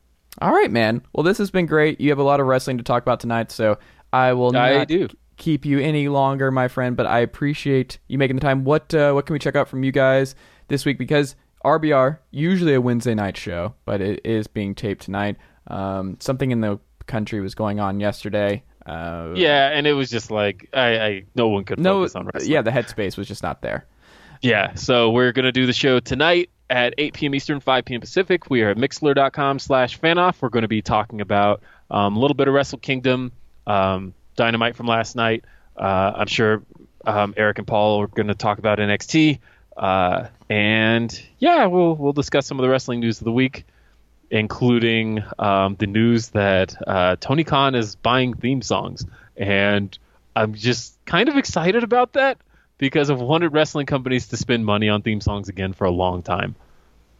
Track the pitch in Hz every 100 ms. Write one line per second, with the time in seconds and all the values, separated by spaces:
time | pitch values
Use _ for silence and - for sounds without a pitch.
0 | _ _ _ - 175 349 415 117 110 120
1 | - - 160 - 202 185 165 156 156 -
2 | 143 139 139 143 131 131 143 127 120 120
3 | 127 117 120 117 113 - 110 104 - _
4 | _ 127 127 123 123 123 123 143 - 170
5 | 165 - _ - - 147 147 139 143 151
6 | 143 139 135 139 135 131 127 - 123 123
7 | 113 117 117 - 143 147 143 131 131 -
8 | - 135 135 131 143 135 131 151 - 160
9 | 147 139 139 151 147 143 135 131 131 139
10 | 131 135 135 - - _ - 139 147 135
11 | 123 147 143 - _ _ 135 160 156 139
12 | 131 156 _ 135 165 185 165 135 123 120
13 | 120 107 101 - - 87 87 - - 104
14 | 98 101 - 110 104 110 98 101 104 92
15 | - 98 104 101 - _ - 98 98 98
16 | 95 - - 131 135 117 107 101 - _
17 | - 113 104 107 95 - 107 104 98 101
18 | 104 - 107 104 101 101 - _ - 82
19 | 85 85 82 90 160 143 139 151 147 143
20 | 131 117 - 107 101 98 - 131 123 113
21 | 107 98 95 127 113 101 98 120 180 196
22 | 180 92 95 - 92 151 110 127 117 -
23 | 98 - 101 98 87 - 58 - - _
24 | _ - - - 127 107 98 - - 123
25 | 117 117 127 120 131 127 127 120 143 127
26 | - 131 160 175 - _ - 127 120 -
27 | 151 - 147 139 - 143 - 127 123 120
28 | - 180 190 175 - 127 107 101 135 -
29 | 151 139 135 - 139 139 - 135 123 -
30 | 165 175 180 175 127 120 110 110 - 107
31 | 110 107 101 101 101 104 - - - 107
32 | 117 107 139 135 139 139 135 135 - 131
33 | 127 127 127 - - - - 101 95 95
34 | 95 - - - 117 117 117 117 117 113
35 | 110 127 113 113 - - - - 98 95
36 | 98 104 104 - 110 107 - - - _
37 | 113 104 104 101 107 104 101 110 107 104
38 | 101 - 104 101 110 104 107 104 104 101
39 | - 160 156 135 - _ _ - 95 95
40 | 90 90 90 - - 107 104 110 110 117
41 | 117 - - _ 302 339 208 180 170 160
42 | 143 147 139 143 - 139 131 131 - 120
43 | 117 110 110 120 131 - - _ _ _
44 | _ _ _ 110 107 - 123 120 113 113
45 | 110 107 104 - 104 98 98 98 101 104
46 | 117 117 110 107 101 95 95 - - 95
47 | 90 90 - 143 156 147 139 127 104 -
48 | 113 127 127 110 120 135 - 98 95 92
49 | - - - - 101 98 101 104 101 -
50 | _ _ _ 113 107 104 113 120 - -
51 | - 170 262 277 - 180 165 226 233 247
52 | 247 285 269 247 _ _ _ _ 135 160
53 | 143 135 123 160 170 147 151 151 139 139
54 | 127 127 - 117 - 117 107 104 107 104
55 | 113 107 101 101 95 92 95 92 95 87
56 | 92 90 - 92 98 101 _ - _ _
57 | _ _